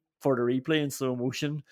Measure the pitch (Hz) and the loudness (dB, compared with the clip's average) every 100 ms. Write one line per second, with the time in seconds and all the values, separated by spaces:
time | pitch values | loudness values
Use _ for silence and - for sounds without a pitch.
0 | - _ 143 123 120 131 127 156 143 - | -14 _ 0 2 2 0 2 0 0 -2
1 | 131 123 123 120 147 151 - | -2 0 -2 -2 -4 -4 -10